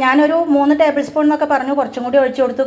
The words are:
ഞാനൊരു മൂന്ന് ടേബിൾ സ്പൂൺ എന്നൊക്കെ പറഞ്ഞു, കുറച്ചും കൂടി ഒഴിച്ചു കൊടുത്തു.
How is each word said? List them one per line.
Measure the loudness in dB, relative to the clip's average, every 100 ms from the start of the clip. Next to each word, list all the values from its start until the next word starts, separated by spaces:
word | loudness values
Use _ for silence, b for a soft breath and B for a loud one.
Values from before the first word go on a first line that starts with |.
ഞാനൊരു | 2 2 2 0 0
മൂന്ന് | 0 2 2
ടേബിൾ | 2 0 -4
സ്പൂൺ | -2 0
എന്നൊക്കെ | 0 0
പറഞ്ഞു, | -2 -2 -4
കുറച്ചും | -4 -6 0
കൂടി | 0
ഒഴിച്ചു | 0 0
കൊടുത്തു. | -2 -2